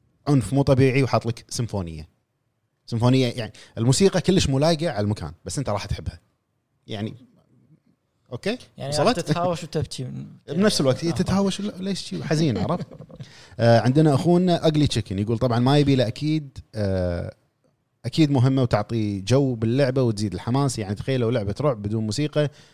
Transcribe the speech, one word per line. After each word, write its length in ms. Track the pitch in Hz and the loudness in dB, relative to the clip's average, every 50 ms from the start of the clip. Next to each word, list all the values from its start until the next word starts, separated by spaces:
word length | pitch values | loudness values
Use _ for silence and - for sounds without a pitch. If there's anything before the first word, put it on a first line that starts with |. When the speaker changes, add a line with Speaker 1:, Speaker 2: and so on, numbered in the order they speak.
| _ _ _ _ _ - | _ _ _ _ _ 2
Speaker 1:
عنف 240 | 147 135 104 - 135 | 2 2 2 2 0
مو 100 | 139 135 | 2 2
طبيعي 400 | - 139 123 135 131 120 135 131 | 4 4 4 4 4 4 2 2
وحاط 240 | 120 - 113 - | 2 2 0 0
لك 180 | 117 113 - - - | -2 -4 -6 -8 -10
سيمفونية. 600 | - - 120 107 - 104 90 82 80 78 80 - _ _ _ _ _ _ _ _ _ _ _ _ _ _ _ | -6 -6 -4 -4 -4 -6 -6 -6 -8 -12 -14 -16 _ _ _ _ _ _ _ _ _ _ _ _ _ _ _
سيمفونية 400 | - 120 113 113 123 131 131 127 | -8 -2 0 2 4 4 4 2
يعني 260 | 120 - - 110 107 - - - - _ 113 | 0 -2 -4 -8 -10 -12 -18 -20 -12 _ -2
الموسيقى 420 | 110 123 135 - 196 190 - 185 | 0 2 4 4 4 4 2 2
كلش 280 | - - 185 185 - 147 | 0 2 2 2 2 2
مو 100 | 135 135 | 0 2
لايقة 320 | 143 165 175 143 160 170 | 2 2 2 0 -2 -4
على 140 | 127 104 104 | -4 -2 -2
المكان، 280 | 104 104 - 90 71 85 - - | -2 -2 -4 -6 -10 -12 -12 -12
بس 140 | 92 - - | -10 -8 -6
أنت 100 | 131 - | -4 -4
راح 180 | 104 101 - | -4 -4 -4
تحبها. 340 | 101 - - 80 - - - _ _ _ _ _ _ _ _ _ _ _ _ _ | -6 -8 -8 -8 -10 -12 -12 _ _ _ _ _ _ _ _ _ _ _ _ _
يعني 280 | - 117 101 107 107 - 117 - - _ _ _ _ _ _ _ _ 156 _ _ _ _ _ _ _ _ _ _ _ - | -12 -10 -8 -8 -8 -10 -12 -20 -20 _ _ _ _ _ _ _ _ _ _ _ _ _ _ _ _ _ _ _ _ -14
أوكي؟ 260 | 127 - 190 233 254 - - _ - | -8 -6 -6 -6 -6 -10 -16 _ -12
Speaker 2:
يعني 120 | 127 135 | -8 -4
Speaker 1:
وصلت؟ 160 | 143 151 147 | -2 0 0
Speaker 2:
راح 60 | 208 247 175 160 | 0 0 0 -2
تتهاوش 380 | - 151 175 175 180 170 - - | -2 -2 -2 -2 -2 -4 -4 -6
وتبكي 400 | 156 - 156 139 - - - 131 | -6 -6 -6 -6 -6 -8 -10 -10
من 220 | 127 139 131 139 151 - - | -10 -10 -12 -14 -14 -18 -18
Speaker 1:
<laughs> 100 | _ - | _ -6
بنفس 320 | 147 170 202 214 196 - | -2 0 2 2 2 2
الوقت، 240 | 156 135 123 - 165 | 2 2 2 0 -2
إيه، 60 | 170 | -2
Speaker 2:
آه. 40 | 156 | -2
Speaker 1:
تتهاوش 460 | - 185 - 185 196 196 196 185 - | -2 0 0 0 0 0 0 -2 -4
ولا-، 200 | 196 208 - 180 | -6 -8 -8 -8
ليش 200 | 185 196 190 - | -6 -6 -6 -6
شي 240 | - - 190 165 131 | -8 -8 -10 -8 -4
حزين، 340 | - 165 151 170 151 110 - | -2 0 2 2 2 0 0
عرفت؟ 280 | 190 - 175 180 - - | -2 -2 -4 -4 -6 -10
<laughs> 60 | - - - - - - - - - - - - - - | -14 -18 -20 -20 -18 -20 -20 -20 -20 -20 -20 -14 -4 2
آه، 200 | 113 117 117 117 | 4 6 6 6
عندنا 340 | 104 123 127 151 160 156 151 | 6 4 4 6 6 4 4
أخونا 520 | 165 175 165 175 180 185 180 170 160 - | 4 4 4 4 4 4 2 2 2 2
أجلي 200 | 165 151 151 147 | 2 2 2 2
تشيكن 320 | 135 - 117 107 - 98 95 | 2 0 -2 -4 -2 -4 -2
يقول: 200 | 104 104 117 113 | -2 -2 0 0
"طبعًا 200 | 131 127 113 117 | 0 2 2 2
ما 200 | 123 135 143 147 | 4 4 4 4
يبي 160 | 147 143 139 | 4 4 4
له 100 | 127 120 | 2 2
أكيد، 520 | 107 117 - 143 151 156 156 147 135 - - - _ - | 0 -2 -4 -4 -2 -2 -2 -4 -6 -12 -18 -18 _ -6
آه، 600 | 110 104 98 95 92 90 90 87 87 90 95 - _ _ _ _ _ _ _ _ _ _ _ _ _ - | -4 -2 -2 0 0 0 -2 -2 -4 -6 -10 -12 _ _ _ _ _ _ _ _ _ _ _ _ _ -10
أكيد 260 | - - - 160 143 | -4 0 2 2 4
مهمة 320 | 143 131 123 135 135 135 131 | 4 4 4 4 4 2 2
وتعطي 580 | 117 - 104 107 - 117 117 107 104 101 98 | 2 0 0 -2 -2 -2 -2 -2 -2 -4 -4
جو 340 | 92 104 123 139 143 131 123 | -2 0 2 2 2 2 0
باللعبة 480 | 110 113 110 120 135 147 127 127 135 131 | -2 -2 0 0 2 0 0 2 2 0
وتزيد 320 | 117 110 101 107 104 90 | 0 0 -2 -2 -4 -4
الحماس. 440 | 85 - 117 117 143 143 139 120 - | -6 -4 -2 0 0 0 0 -2 -4
يعني 160 | 107 95 104 | -6 -6 -6
تخيل 260 | 95 - - 135 127 | -6 -4 -2 -2 0
لو 100 | 120 110 | 0 0
لعبة 240 | 123 123 101 98 98 - | 0 -2 -2 -4 -4 -2
رعب 220 | 131 151 127 104 101 | -2 -2 -2 -2 -4
بدون 220 | 104 107 113 110 | -4 -4 -4 -4
موسيقى 460 | 107 104 - 147 147 - 151 151 143 - - - _ | -2 -2 -2 -4 -2 0 0 0 -2 -4 -8 -20 _